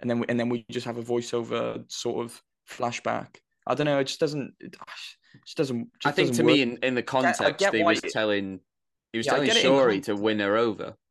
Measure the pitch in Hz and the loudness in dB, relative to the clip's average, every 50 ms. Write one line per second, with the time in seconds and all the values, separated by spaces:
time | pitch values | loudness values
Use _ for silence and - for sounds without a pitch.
0 | - 120 120 117 117 - 120 120 117 120 120 120 113 - 120 127 120 123 117 120 | -4 -2 -2 0 0 0 0 0 0 0 -2 -4 -4 -6 -8 -6 -6 -6 -6 -6
1 | 113 120 120 120 120 - - 120 113 117 117 117 117 117 113 120 120 - - - | -4 -2 -2 -2 -2 -2 -4 -4 -2 -2 -4 -2 -2 -4 -6 -8 -10 -12 -12 -6
2 | - 120 113 - 120 117 - - _ _ _ _ _ - - - 127 120 117 - | -4 -4 -4 -4 -6 -8 -10 -16 _ _ _ _ _ -18 -8 -4 -4 -4 -4 -4
3 | - 113 113 107 - - - - _ _ _ _ _ - 123 131 147 151 143 139 | -4 -4 -4 -4 -6 -10 -16 -20 _ _ _ _ _ -2 -2 0 0 2 2 2
4 | 135 135 - - 165 147 151 147 127 - - _ - 190 - - - - - - | 0 -2 -2 -2 -2 -2 -2 -4 -6 -8 -12 _ -18 -18 -16 -18 -18 -18 -16 -16
5 | - - - _ _ _ - - _ - - - 156 131 127 117 117 - _ _ | -16 -18 -18 _ _ _ -20 -20 _ -8 -4 -4 -2 -2 -2 -4 -6 -8 _ _
6 | - 143 151 - - 135 123 120 - - 156 147 131 120 123 - - 127 127 120 | -2 0 2 2 2 2 2 4 4 6 6 4 4 0 -2 -2 -2 0 0 0
7 | 113 - - 131 131 175 - - - - - - 190 196 - 113 175 170 170 - | -2 0 0 2 2 2 2 2 0 0 2 2 2 2 2 4 4 2 2 2
8 | - - - 113 110 107 104 101 98 95 95 92 - _ _ _ _ _ _ _ | -2 -4 -2 0 0 2 0 0 -2 -4 -8 -10 -14 _ _ _ _ _ _ _
9 | _ _ - 113 110 - 123 135 143 127 - - - 131 135 139 131 120 104 95 | _ _ -6 -4 0 2 2 2 4 4 4 4 4 6 6 6 6 4 4 2
10 | 92 - 104 101 104 110 107 104 101 101 101 113 120 117 101 85 - - - - | 0 -2 -2 0 2 2 2 2 2 2 2 2 2 2 0 -4 -8 -10 -12 -16
11 | _ _ | _ _